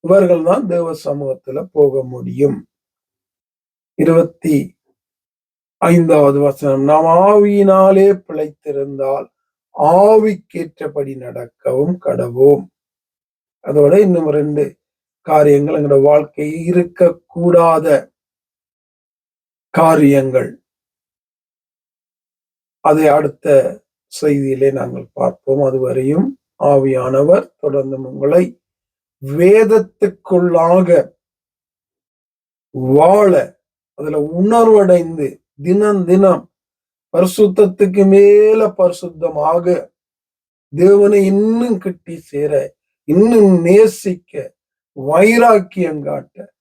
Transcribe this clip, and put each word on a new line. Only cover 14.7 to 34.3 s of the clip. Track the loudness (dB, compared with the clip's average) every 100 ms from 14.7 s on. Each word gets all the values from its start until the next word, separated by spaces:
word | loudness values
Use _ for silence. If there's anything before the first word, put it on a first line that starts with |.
| _ _ _ _ _ -2
காரியங்கள், | 2 4 2 0 -4
எங்களோட | 0 2
வாழ்க்கையில் | 4 2 0 -10 -10 -8 -2
இருக்கக்கூடாத | -2 -2 0 0 0 _ -4 0 2 2 0 0 -2 -4 _ _ _ _ _ _ _ _ _ _ _ _ _ _ _ _
காரியங்கள், | 0 2 4 2 2 0 -4 -4 -12 _ _ _ _ _ _ _ _ _ _ _ _ _ _ _ _ _ _ _ _ _ _ -2
அதை | 2 2
அடுத்த | 2 -2 -8 0 0 0 -8 _ _ _
செய்தியிலே | -6 -4 -2 -4 -2 -2
நாங்கள் | -2 -10 -12 -16
பார்ப்போம். | -8 -8 -6 -6 -2 -2
அதுவரையும் | -2 -4 -4 -4 -2 -4 -8 _ _ 0
ஆவியானவர் | 0 0 -4 -2 -2 2 0 0 _
தொடர்ந்து | -6 -4 -6 -10 -12
உங்களை | -6 0 0 -2 -8 _ _ _ _ _ _
வேதத்துக்குள்ளாக | -10 0 4 4 4 0 -2 _ -6 -6 -4 -2 0 0 2 0 2 0 0 _ _ _ _ _ _ _ _ _ _ _ _ _ _ _ _ -10
வாழ, | 0 2 4 4 2 0 -2 _ _ _ _ -14
அதுல | -8 -6 -6